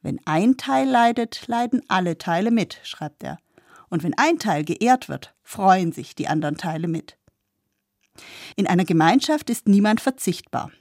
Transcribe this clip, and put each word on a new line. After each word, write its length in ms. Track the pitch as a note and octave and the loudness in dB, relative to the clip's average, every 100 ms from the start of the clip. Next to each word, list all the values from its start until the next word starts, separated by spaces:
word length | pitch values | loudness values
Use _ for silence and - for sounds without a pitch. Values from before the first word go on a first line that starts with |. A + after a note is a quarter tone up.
„Wenn 200 | D#3+ - | -8 -8
ein 320 | - D#3 A3+ | -2 2 2
Teil 320 | C4 - C4 C4+ | 2 0 0 2
leidet, 580 | B3 A#3 A#3 A#3 - - | 4 2 2 -4 -8 -6
leiden 340 | A#3 A#3+ B3 - | -4 -2 -2 0
alle 280 | F#3 F3 E3 | -2 0 -4
Teile 340 | - E3+ A3 | -2 -2 2
mit“, 280 | A3+ E3+ - | 0 -2 -8
schreibt 380 | - - D3+ _ | -18 -12 -12 _
er. 160 | C2+ - _ _ _ - _ | -14 -14 _ _ _ -20 _
Und 140 | E3+ | -4
wenn 140 | D#3+ - | -2 0
ein 220 | D4+ E4+ | 0 0
Teil 240 | A3 D3+ | -2 -2
geehrt 460 | D#3 - A#3 B3+ - | -2 0 2 2 0
wird, 240 | C#3 - _ | -12 -12 _
freuen 480 | - - F#3+ F#3 E3+ | -18 0 4 4 2
sich 240 | - D3 | -4 -14
die 140 | - - | -8 -2
anderen 260 | D#3 D3+ | -2 -2
Teile 320 | D#3 F3 D#3+ E3 | -4 -6 -4 -4
mit. 300 | E3 - _ _ _ _ _ _ _ _ _ _ - - - - | -6 -8 _ _ _ _ _ _ _ _ _ _ -20 -20 -20 -12
In 100 | - | -4
einer 200 | G3 F3+ | 0 2
Gemeinschaft 640 | F#3+ E3 D#3+ B3+ - D4+ - | 2 4 6 4 2 -2 -2
ist 180 | A#3 - | -2 4
niemand 320 | G3 G#3+ A3 | 4 4 2
verzichtbar. 720 | - C4 - F3 _ - - _ | 0 -2 -6 -6 _ -8 -8 _